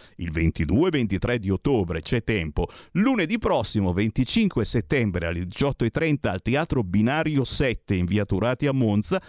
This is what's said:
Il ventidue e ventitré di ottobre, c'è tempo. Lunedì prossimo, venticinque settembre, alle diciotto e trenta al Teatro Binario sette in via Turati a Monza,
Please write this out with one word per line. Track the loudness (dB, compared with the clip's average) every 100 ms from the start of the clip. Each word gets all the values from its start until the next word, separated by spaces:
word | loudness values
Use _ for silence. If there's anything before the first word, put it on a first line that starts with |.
| -12 -10
Il | -6
ventidue | 0 2 2 2 2 4
e |
ventitré | 2 0 0 0 -2
di | 0
ottobre, | 0 2 0 0 -4
c'è | -2 -2
tempo. | 0 -2 -2 -2 -4 -6 -6
Lunedì | 0 2 2 0 0
prossimo, | 0 0 0 0 0
venticinque | 0 0 0 0 2 2 0
settembre, | -2 -2 0 0 0 -2 -4
alle | -4 -6
diciotto | -2 -2 0
e | -2
trenta | 0 0 0 -2
al | -2
Teatro | -2 -2 0 -2
Binario | 0 2 2 2 0 0
sette | -2 0 -2 -2 -2
in | 0
via | 2 0
Turati | 0 0 0 0 0
a | 2
Monza, | 2 2 2 -2